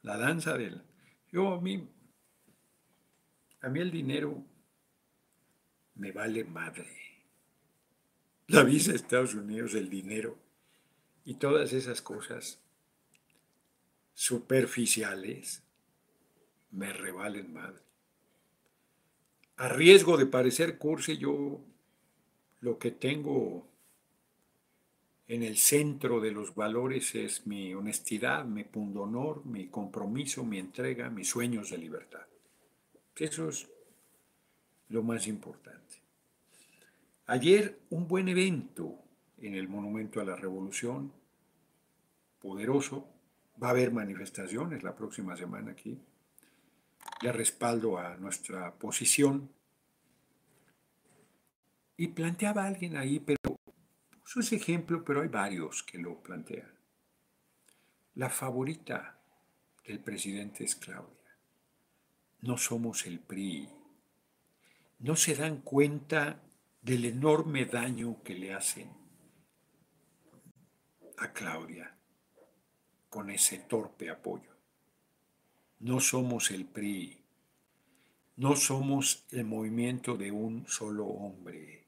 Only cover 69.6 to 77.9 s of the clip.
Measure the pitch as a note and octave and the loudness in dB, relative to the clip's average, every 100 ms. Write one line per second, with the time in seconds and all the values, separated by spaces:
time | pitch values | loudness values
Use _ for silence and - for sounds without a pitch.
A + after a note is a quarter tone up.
69.6 | _ _ _ _ _ _ _ - - - | _ _ _ _ _ _ _ -20 -20 -20
70.6 | _ _ _ _ - - - - F#2+ D#2+ | _ _ _ _ -18 -10 -8 -6 -8 -8
71.6 | D#2+ E2+ E2 _ _ _ _ _ - _ | -10 -14 -16 _ _ _ _ _ -20 _
72.6 | _ _ _ _ _ A2 G2+ G2 - F#2+ | _ _ _ _ _ -12 -8 0 0 0
73.6 | - A2+ G2 - - - F#2 F2+ - _ | -4 -4 -4 -10 -12 -8 -8 -10 -12 _
74.6 | _ _ _ _ _ _ _ _ _ _ | _ _ _ _ _ _ _ _ _ _
75.6 | _ _ A2+ B2+ - B2+ B2+ A#2 - F#2+ | _ _ -2 2 2 2 0 0 0 -2
76.6 | F#2+ - G2+ F#2+ E2+ - _ _ _ _ | -8 -6 -4 -4 -8 -14 _ _ _ _
77.6 | _ _ _ | _ _ _